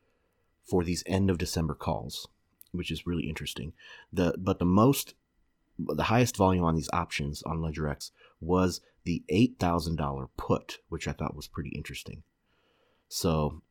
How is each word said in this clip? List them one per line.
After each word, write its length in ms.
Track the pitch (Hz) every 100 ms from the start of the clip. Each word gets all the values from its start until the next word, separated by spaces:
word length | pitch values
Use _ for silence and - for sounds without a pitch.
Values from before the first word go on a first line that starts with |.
| _ _ _ _ _ _
for 220 | - 92
these 180 | 87 85 -
end 240 | 95 98
of 80 | 85
December 360 | 90 90 80
calls, 540 | 71 - 52 - - - _ _ _ -
which 180 | 90 85
is 160 | 80 -
really 200 | 87 -
interesting. 460 | 78 73 - 78 - - - -
The, 220 | 92 85 -
but 220 | 92 95
the 80 | 87
most, 480 | 95 120 139 - - _ _ _ _ _ -
the 260 | - 76
highest 320 | 78 113 120 -
volume 280 | 95 92
on 100 | 85
these 160 | 80 73
options 500 | 87 85 - 71 73
on 160 | - 80
LedgerX 500 | 80 78 76 71 - - _ _
was 420 | 85 92 92 85 - _
the 180 | 90 85 -
eight 280 | 87 123 -
thousand 380 | 90 85 82 80
dollar 320 | 73 69 65 -
put, 440 | - - - - _
which 180 | 82 78
I 40 |
thought 220 | 73 78
was 140 | 76 -
pretty 220 | - 73
interesting. 540 | - - - - - - _ _ _ _ _ _ _ _
So, 540 | - 92 78 76 76 -